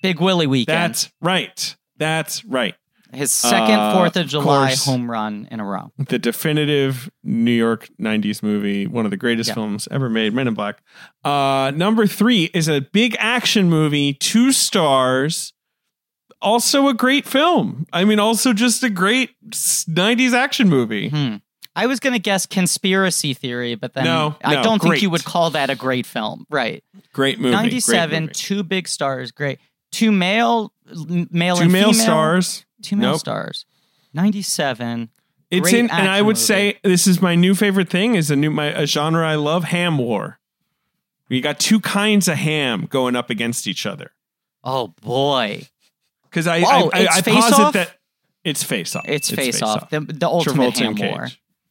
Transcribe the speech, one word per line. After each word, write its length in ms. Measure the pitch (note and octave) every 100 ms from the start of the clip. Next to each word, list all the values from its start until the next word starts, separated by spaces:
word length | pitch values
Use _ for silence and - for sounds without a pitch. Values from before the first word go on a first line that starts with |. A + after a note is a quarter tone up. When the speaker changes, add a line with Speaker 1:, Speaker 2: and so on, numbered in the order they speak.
Speaker 1:
Big 180 | F#3+ E3
Willie 280 | F#3 F3+ D3
weekend. 280 | C3 A#2 E3 E3+ -
Speaker 2:
That's 160 | - -
right. 540 | E3 F#3 G#2+ - - - _ -
That's 460 | D#3 D#3+ D3+ - A3
right. 280 | B2+ G#2 - _ _ _
Speaker 1:
His 200 | B2+ C#3
second 400 | - A#2+ A#2 A2 G#2+
Speaker 2:
Uh, 140 | G#2+ F#3
Speaker 1:
fourth 200 | E3+ F#3
of 100 | D3
July 400 | D3 C#3 C#3 C3+
Speaker 2:
course. 180 | C3 C3+
Speaker 1:
home 240 | B2+ A#2+
run 360 | A2+ G#2+ G#2 -
in 80 | A2+
a 60 | G2+
row. 260 | F#2+ - -
Speaker 2:
The 220 | C#3 B2
definitive 880 | A#2+ - D#3+ D3+ D3 C#3+ C3+ B2+ B2+ _
New 280 | - A#2 A#2
York 380 | A#2 A2+ A2 - -
nineties 440 | A2 G#2+ G#2 G#2
movie, 440 | G#2+ G#2 G2+ G2+ G2+
one 160 | A#2+ G#2+
of 60 |
the 60 | G2
greatest 320 | B2 A2+ A2
Speaker 1:
Yeah. 60 | A2
Speaker 2:
films 320 | G#2+ G2+ -
ever 180 | C#3 B2+
made, 220 | A2+ A2
Men 140 | A#2+ B2+
in 60 |
Black. 280 | A2 G#2 - _ - - _ C#3+
Uh, 460 | C#3+ C#3 C3+ C3+ D3
number 300 | G3 A3+ G#3
three 380 | - A3 A3+ D#3+
is 140 | F3+ D#3+
a 100 | D3
big 340 | C3+ G3+ A#3+ A3
action 480 | G#3+ B3 - G#3+ F3+
movie, 440 | D#3+ D3+ D3 C#3+
two 380 | C#3 - A3 C4
stars. 1000 | C4 - G3 D3+ C3+ B2+ B2+ D3 - - _ _ _ _ _ _ _ _ -
Also 460 | G3 A#3 - C#4 C#4
a 60 |
great 320 | A3+ B3+ C#4 -
film. 600 | C4 E4 D4+ A2+ B2+ E3
I 140 | E3+ G#3
mean, 140 | G#3+
also 340 | G#3+ A3+ C4
just 280 | G#3 A#3+ -
a 60 | B3
great 420 | F#3 G3 B3+ B3+ _ -
s-, 340 | - - - -
nineties 460 | E3 G3+ A#3+ B3+
action 360 | A#3+ C4+ - G3+
movie. 400 | C#3 A2+ G#2+ G#2
Speaker 1:
Hmm. 280 | D3+ C3+ G#2 _ _ - -
I 120 | A#3+
was 120 | C4
gonna 200 | C#4 A#3+
guess 260 | G3+ F#3+ -
Conspiracy 880 | F#3+ F3+ - F#3+ F#3+ F#3 - D3+
Theory, 400 | B2 B2+ B2 A#2+ A2+
but 180 | B2
then 120 | C3+ D#3
Speaker 2:
No, 300 | E3 D3+ D3
Speaker 1:
I 120 | C#3 C#3+
Speaker 2:
no, 80 |
Speaker 1:
don't 180 | A3 G#3+
think 200 | E3 D3
you 80 | F#3+
Speaker 2:
great. 20 |
Speaker 1:
would 140 | E3 -
call 240 | F3 E3
that 200 | D3 C#3
a 60 | C3
great 300 | C3 B2+ A2
film. 400 | A#2+ G#2+ - -
Right. 340 | D3 A2+ - _ - _
Speaker 2:
Great 280 | - C3+ -
movie, 100 | B2+ G3
great 60 |
Speaker 1:
Ninety-seven, 600 | A#3 B3+ - G3 D#3+ D#3+ D#3
Speaker 2:
movie. 80 |
Speaker 1:
two 300 | - - G3+
big 240 | F3 F#3+ E3
stars, 440 | - C#3 C3 B2
great. 280 | - C#3 C3 _ _ -
Two 200 | - A3
male, 580 | G3+ F3+ A3 A#3 A#3 G#3 _ _
m-, 380 | D#3+ D3+ F3 E3
male 260 | E3+ F3 F3+
Speaker 2:
Two 60 |
Speaker 1:
and 80 | F3
Speaker 2:
male 160 | F#3 G#3
Speaker 1:
female. 120 | - A3+
Speaker 2:
stars. 600 | D#3 D#3 F3+ F3+ - _ _
Speaker 1:
Two 140 | - G3+
male 160 | A#3
Speaker 2:
Nope. 80 | D#3
Speaker 1:
stars. 460 | - G#2 - - - _ _ _ _
Ninety-seven. 960 | D3+ G3+ G3+ - - C#3 A#2 A#2 A#2 A2+ _ _ _ -
Speaker 2:
It's 180 | F3+ F3+
Speaker 1:
Great 40 | A#3
Speaker 2:
in, 140 | A#3+
and 180 | E3+ F#3+
I 40 |
Speaker 1:
action 120 | G3 G#3
Speaker 2:
would 80 | G#3+
Speaker 1:
movie. 100 | -
Speaker 2:
say 340 | G3 G3+ -
this 220 | G3+ F3+ G3
is 140 | F3
my 140 | F#3 E3+
new 180 | F3+ G3
favorite 340 | G#3 G3 F3
thing, 260 | F3+ A3+ G3+
is 140 | D3+
a 40 | C#3+
new, 120 | D#3
my, 140 | D3+ D3
a 180 | - D3
genre 420 | D3+ D3+ E3 D#3+
I 80 | D3+
love, 300 | D3 E3+ D#3
ham 320 | F3 F3 D3
war. 420 | A#2+ G#2 - - _ _ _ _ _ _ _ _ -
You 140 | B2+
got 180 | D3 -
two 200 | - A3
kinds 460 | - G3+ G#3+ G#3 F3+
of 60 | C#3+
ham 500 | D#3 D#3 C3+ G2+ -
going 260 | C3+ B2+ B2
up 120 | -
against 380 | A2+ A#2 A#2 G#2
each 180 | F2+ G#2+
other. 260 | - - _ _ _ _ _
Speaker 1:
Oh, 300 | C3 C3 G#2 _
boy. 680 | A#2 B2+ C#3+ C3+ G#2+ A2 - _ _ _ _ _ _
Speaker 2:
'Cause 140 | E3+ E3
I, 140 | E3+
Speaker 1:
Oh, 300 | F3 C4+ F#3
Speaker 2:
I, 60 | -
I, 20 |
Speaker 1:
it's 160 | F3+ F3
Speaker 2:
I 40 |
Speaker 1:
Face 140 | A3 G#3+
Speaker 2:
posit 240 | A#3 C#4
Speaker 1:
Off? 140 | D4
Speaker 2:
that 240 | G3 E3+ _ _ _ _ _
it's 200 | F3 C#3
Face 320 | - A#2 E2 -
Off. 80 | -
Speaker 1:
It's 220 | C#3+ -
Speaker 2:
It's 40 | C#3
Speaker 1:
Face 200 | C3 -
Speaker 2:
Face 60 |
Speaker 1:
Off. 200 | A2 G#2+
Speaker 2:
Off. 60 | -
Speaker 1:
The, 120 | D3+
the 260 | D3 D3+ D#3
ultimate 460 | E3+ D3+ C#3 B2 A#2+
Speaker 2:
Travolta 20 |
Speaker 1:
ham 80 | A2+
Speaker 2:
and 100 | G#2
Speaker 1:
war. 220 | - - -
Speaker 2:
Cage. 160 | - _ _ _